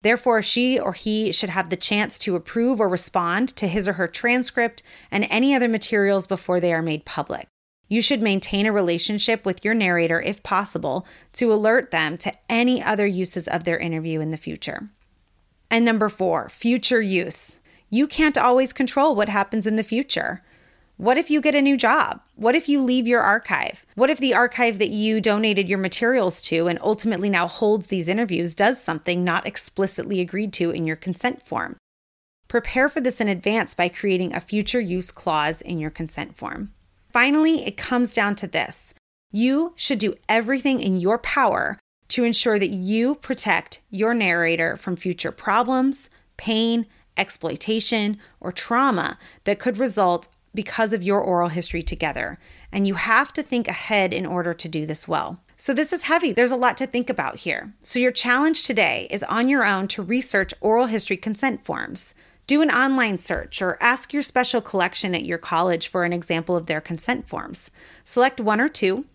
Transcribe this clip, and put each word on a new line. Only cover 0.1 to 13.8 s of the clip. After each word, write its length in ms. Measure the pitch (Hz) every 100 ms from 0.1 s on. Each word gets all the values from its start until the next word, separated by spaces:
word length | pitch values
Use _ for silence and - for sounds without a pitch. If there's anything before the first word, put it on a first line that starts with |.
| 240 262 226
she 360 | 208 - 247 262
or 140 | -
he 380 | 180 220 214 220
should 180 | - 196
have 200 | 175 180
the 60 | 180
chance 440 | - 208 214 -
to 160 | - 180
approve 440 | - 233 240 247
or 80 | 208
respond 640 | 175 - 185 170 185 254 -
to 120 | 196
his 200 | 185 190
or 60 |
her 140 | 175 175
transcript 760 | - 240 247 247 - 233 233 - - -
and 180 | 208 220
any 260 | 214 262 277
other 120 | 240
materials 600 | 220 - 214 196 196 190
before 320 | 185 - 180
they 120 | 175
are 120 | 165
made 200 | 165 151
public. 440 | - - 143 - - _ _ _ _
You 120 | 214
should 200 | 220 269
maintain 460 | 214 196 - 202 208
a 40 |
relationship 720 | 208 175 170 - 208 - 220
with 220 | 196 185 208
your 80 |
narrator, 480 | 226 190 175 165 165
if 220 | 156 -
possible, 640 | - 190 202 - 170 139 - - _
to 180 | - 240
alert 380 | 214 214 226 -
them 260 | 165 156 170
to 120 | - - _
any 340 | 233 247 254
other 260 | - 214 208
uses 400 | 180 185 - 165
of 160 | 165
their 160 | 170
interview 420 | 165